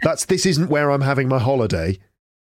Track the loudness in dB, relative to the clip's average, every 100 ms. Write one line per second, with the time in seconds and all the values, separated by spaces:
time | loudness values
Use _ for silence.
0 | -2 -2 -2 0 0 0 0 0 2 0
1 | 0 0 0 0 0 0 0 -2 -2 -6
2 | _ _ _ _